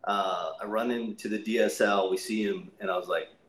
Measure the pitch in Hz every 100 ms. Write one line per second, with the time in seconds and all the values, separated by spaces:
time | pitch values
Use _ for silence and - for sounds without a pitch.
0 | - 101 95 90 82 - 104 107 120 120
1 | 113 104 - 107 107 113 107 - 104 101
2 | 95 95 - 107 104 95 87 - 98 90
3 | 90 85 80 -